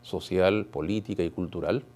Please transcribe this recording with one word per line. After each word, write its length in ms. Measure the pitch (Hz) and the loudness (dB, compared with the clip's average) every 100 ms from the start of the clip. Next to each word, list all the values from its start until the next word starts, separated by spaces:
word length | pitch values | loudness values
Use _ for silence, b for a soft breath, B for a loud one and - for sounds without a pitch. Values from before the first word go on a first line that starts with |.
social, 640 | - 90 - 92 92 104 104 | -4 -6 0 4 6 4 0
política 560 | 71 82 107 104 95 | -4 -2 -2 -2 -2
y 80 | 85 | -2
cultural 540 | - 87 87 76 110 - | -2 -6 -2 0 -2 -2